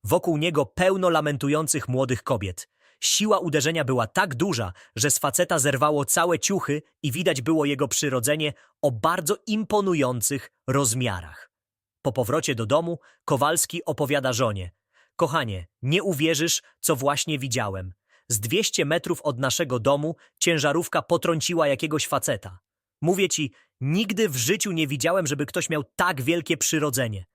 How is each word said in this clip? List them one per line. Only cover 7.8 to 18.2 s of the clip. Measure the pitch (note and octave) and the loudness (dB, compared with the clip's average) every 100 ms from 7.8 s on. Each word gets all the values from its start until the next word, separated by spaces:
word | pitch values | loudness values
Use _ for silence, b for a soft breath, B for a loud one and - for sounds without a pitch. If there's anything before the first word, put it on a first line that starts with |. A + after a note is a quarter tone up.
| C#3 | 0
przyrodzenie | - D3 B2+ A#2+ D3+ D3+ - b _ | 0 0 0 0 0 -2 -6 b _
o | D3 | -2
bardzo | A2+ D#3 F3+ D#3 G#3 - | 0 0 0 -2 -4 -2
imponujących | G#3+ G#3+ G#3+ G3 E3 B2+ B2 - C#3+ - _ - | -4 0 0 2 2 0 0 -2 -4 -8 _ -2
rozmiarach. | C3+ B2+ B2 A#2+ F2+ D#2+ D2+ - _ _ _ _ _ | 0 0 0 -2 -4 -10 -18 -20 _ _ _ _ _
Po | C#3 | -4
powrocie | B2+ A#2+ D3+ D#3 | -2 0 0 -2
do | A#2+ | -4
domu | A2 C#3+ E3+ E3+ b b | 2 0 0 -8 b b
Kowalski | - C#3 C#3+ E3+ - E3+ | -2 2 2 0 -2 -4
opowiada | D#3+ C#3 C#3 C#3+ C3 | -6 -4 0 0 0
żonie: | A#2 A#2+ G2+ F2 _ _ b b | 0 -2 -2 -10 _ _ b b
„Kochanie, | - E3 D#3 A#2+ F#2 E2+ _ | -2 0 0 -2 -8 -12 _
nie | B2+ F3 | 0 0
uwierzysz, | F#3+ C#3+ D#3+ D3 E3 - b b | 0 0 2 2 0 -2 b b
co | - | -2
właśnie | C#3 C#3 C#3+ - D3 | 0 0 0 -2 -4
widziałem. | C3+ B2 G#2 F#2+ F#2 - _ b | -2 -2 -2 -6 -10 -14 _ b